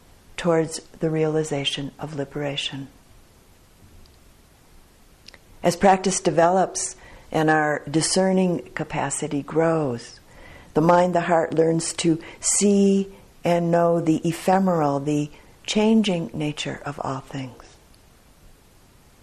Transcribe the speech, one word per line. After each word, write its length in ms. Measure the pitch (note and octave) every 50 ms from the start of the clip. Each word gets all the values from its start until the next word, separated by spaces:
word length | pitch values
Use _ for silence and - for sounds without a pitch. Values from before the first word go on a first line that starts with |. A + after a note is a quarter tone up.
| - - - - _ - -
towards 460 | - - E3+ E3 E3 D#3+ D#3 - - - - - -
the 100 | F3 D#3+
realization 840 | D#3+ D#3 D#3 D#3 D3+ D#3 D#3 - D3 C#3 C#3 - - D3 C#3+ C3+ -
of 180 | - D3+ D3 D#3
liberation. 720 | C#3 C#3 - - D3 D3 C#3+ C#3 C3+ - - C#3 C3+ C3+ - - - _ - - - - _ _ _ _ _ - - _ _ _ _ - - - - - - - - - - - - _ _ _ _ _ _ - - - _ _ _ _ _ - _ - - - - _ - - - -
As 140 | F3 E3+
practice 420 | - G3 G3 F#3+ F#3+ - G3 F#3 -
develops 760 | - F3+ D3 E3 E3 F3 F#3 F#3+ E3+ - - - - - - - - - - - - -
and 180 | - D#3 D#3 D#3
our 340 | D#3 D#3 D3+ D3+ D3 - - D3
discerning 800 | D3 D#3+ D3+ - - F#3+ F#3+ F#3+ F#3 F#3 F#3 F3+ E3+ - - - -
capacity 680 | - D3+ - D3+ C#3+ C3 C#3+ - - D3+ C#3+ D3 C#3+ C3+
grows, 760 | - D#3 D#3 E3 E3 D#3+ D#3+ D3+ C3 A#2+ A#2 - - - - - - - - - - - - - - -
the 80 | D#3
mind, 340 | D#3 F3 F3 F3 F3+ F3+ F3
the 60 | E3+
heart 320 | E3 F3 E3+ E3 D#3 - D#3
learns 400 | D#3+ D#3+ E3 E3 E3 - - -
to 280 | - - E3+ D#3 D#3+ - - - -
see 720 | - - - - G3+ G#3 G3+ G3 G3 G3 G3 G3 G3 F#3+ - - - - - - -
and 280 | F3 E3+ E3+ E3+ E3+
know 280 | E3+ E3+ E3+ E3+ E3+ E3+
the 180 | D3+ D#3+ D#3+ - -
ephemeral, 720 | E3 E3 - - F#3+ F#3 F#3+ G3 F#3 F3 D#3+ D3 C#3+ C#3 C#3
the 300 | C#3 D3+ D3+ D3 D3 - - - - - - _ -
changing 640 | - - G#3+ G#3+ A3 A3+ A3 G3+ G#3 F3+ E3+ E3 - -
nature 480 | D3+ D3+ D3+ D3 - - D3 C3+ - -
of 140 | D3 C#3 - -
all 180 | C#3 C3+ B2+
things. 420 | - - - C#3 C3 B2 A2 - - - - - - - - - _ _ _ _ _ - _ _ - - - _ _ _ _ _ _ _ _ _ _ _ _ _